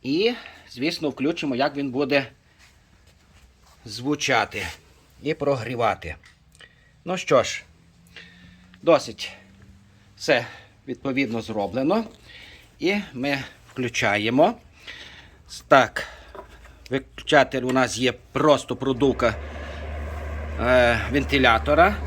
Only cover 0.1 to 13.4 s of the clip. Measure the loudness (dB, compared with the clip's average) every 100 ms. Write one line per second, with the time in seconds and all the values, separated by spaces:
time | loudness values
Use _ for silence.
0.1 | 0 0 -2 -12 -20 -20 -6 -6 -2 -6
1.1 | -2 -4 -2 -4 -2 -2 -2 -6 -2 0
2.1 | 0 -2 -12 _ _ -20 _ _ _ _
3.1 | _ _ -20 _ _ _ _ -16 -8 -4
4.1 | -2 2 2 0 -4 -10 -12 -20 _ _
5.1 | _ -6 -2 0 -2 -2 -2 0 -2 -8
6.1 | -14 -18 _ _ _ -20 _ _ _ -8
7.1 | -6 2 2 2 -4 -12 _ _ _ -20
8.1 | -20 -20 -20 -20 -20 -20 -6 2 2 2
9.1 | -12 -14 -14 -20 -20 -20 -20 -20 -20 -20
10.1 | -12 0 0 0 -14 -20 _ -12 -8 -4
11.1 | -2 -2 -4 -6 -4 -4 -2 0 0 -2
12.1 | -12 -20 -20 -20 -20 -20 _ -2 -2 -6
13.1 | -6 -4 -4